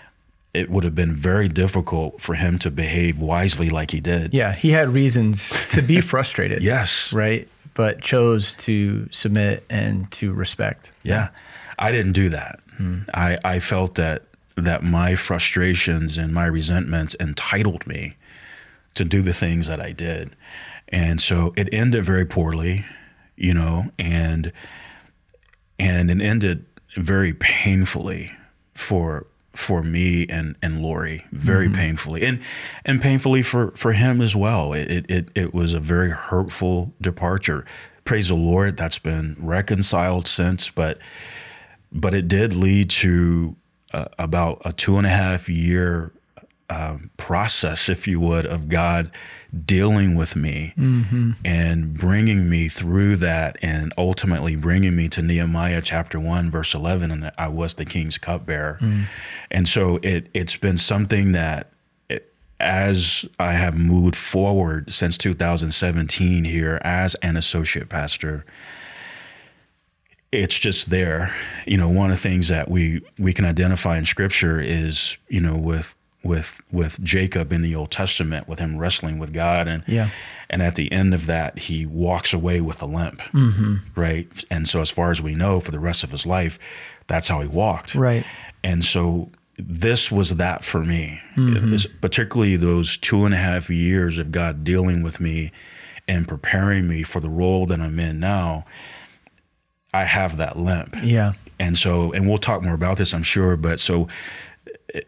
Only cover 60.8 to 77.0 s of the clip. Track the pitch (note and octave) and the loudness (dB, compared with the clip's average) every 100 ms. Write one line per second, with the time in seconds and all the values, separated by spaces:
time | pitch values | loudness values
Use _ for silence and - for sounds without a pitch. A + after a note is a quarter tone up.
60.8 | - G2+ G2+ G#2 G2 F2 D#2+ D2+ - _ | 0 0 2 2 2 2 0 -4 -10 _
61.8 | _ _ - - - _ _ - - F#2+ | _ _ -10 -10 -10 _ _ -4 0 2
62.8 | G2+ F#2+ E2 - - - F2 F2 F2 E2 | 2 2 0 -2 -4 -4 0 2 2 2
63.8 | E2+ F2+ F2+ - - F#2+ G2 G2 E2+ D#2 | 4 6 4 2 -2 2 2 2 0 -2
64.8 | D2+ - F2+ E2 F#2+ F2 E2+ E2+ D#2+ - | -4 -2 0 0 -2 0 0 0 -2 0
65.8 | F2+ E2 D#2+ - F2+ F2+ D#2+ E2 D#2+ D#2+ | 0 0 -2 0 2 2 0 0 0 -2
66.8 | F2 F2+ F#2 - F2 E2 - E2+ D#2 D#2 | -2 0 0 -2 -2 -2 -2 -2 -2 -4
67.8 | - E2 D2+ - D#2 D2+ - - - - | -6 -6 -4 -6 -6 -8 -10 -20 -20 -20
68.8 | - - - - - - - _ _ _ | -20 -20 -20 -20 -20 -20 -20 _ _ _
69.8 | _ _ _ _ - A#2+ F#2 - G#2+ F#2 | _ _ _ _ -6 -2 0 0 0 -2
70.8 | - F#2 F2+ D#2+ F#2 - - - - G2 | 0 2 2 0 -2 -4 -10 -10 0 2
71.8 | E2+ F#2 G2 F#2 G2 F2+ E2+ E2 D2+ F2+ | 4 4 4 2 2 0 2 0 0 0
72.8 | E2 D#2+ - - F#2 F2 F2 E2 F2+ F#2 | 2 0 -6 -2 0 2 2 2 2 2
73.8 | F2+ E2 E2 - G2 - E2+ D#2+ C#2 E2 | 0 0 0 0 0 2 2 0 0 -2
74.8 | D#2+ D2+ - - - G2 E2+ D#2+ D#2+ D#2+ | 0 -2 -4 -6 -4 0 2 2 0 -2
75.8 | E2 - _ _ F2+ E2 E2 - - F2 | -4 -12 _ _ -2 -2 -2 -12 -6 -2
76.8 | D#2+ - | -2 -2